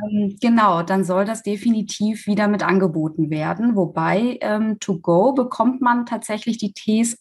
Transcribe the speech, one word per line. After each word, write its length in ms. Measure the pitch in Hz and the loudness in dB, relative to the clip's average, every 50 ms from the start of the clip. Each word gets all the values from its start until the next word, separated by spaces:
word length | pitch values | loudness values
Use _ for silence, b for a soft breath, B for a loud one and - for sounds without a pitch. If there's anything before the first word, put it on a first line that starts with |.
| 208 208 | -4 -4
Ähm, 260 | 208 208 208 196 202 - | -2 -2 -2 -2 -2 0
genau, 420 | 240 233 233 226 208 202 170 170 | 2 4 4 6 6 4 4 2
dann 220 | 175 185 190 190 180 | 0 0 0 0 0
soll 200 | 175 180 190 202 | 2 2 0 0
das 180 | 214 220 220 | 0 -4 -6
definitiv 840 | - 202 208 196 - 240 226 220 196 - - - 208 220 220 - - | -4 -6 -6 -2 0 0 0 0 -2 -4 -4 -2 -2 -2 -2 -4 -2
wieder 220 | 208 208 208 208 202 | -2 0 2 2 2
mit 140 | 208 185 | 0 0
angeboten 680 | 165 175 185 190 190 170 156 160 156 156 156 - 156 147 | 0 0 2 2 2 2 0 -2 -4 -2 -2 -2 -2 -2
werden. 460 | 156 151 156 165 170 180 226 240 214 | -2 -2 -2 -4 -2 0 0 0 2
Wobei, 600 | 196 175 156 - 160 160 170 175 202 233 247 233 - | 2 0 0 -2 -2 0 0 0 0 0 0 -2 -4
ähm, 360 | - 214 208 214 220 220 208 - | -4 -2 -2 -2 -2 -2 -4 -4
to 220 | - - 185 170 | -4 -4 -4 -2
go 320 | - 170 170 175 214 269 | 0 2 4 4 4 4
bekommt 480 | 262 269 247 247 - - 226 254 254 - | 2 2 -2 -2 0 0 2 2 2 2
man 260 | 254 240 240 247 233 | 0 2 2 0 -2
tatsächlich 520 | - 233 214 - - 208 214 - 226 220 - | -4 -6 -8 -6 -8 -8 -6 -4 -4 -4 -4
die 140 | 214 196 | -6 -6
Tees 460 | - - - 214 214 220 233 233 - - | -8 -6 -2 0 2 2 2 0 -2 -2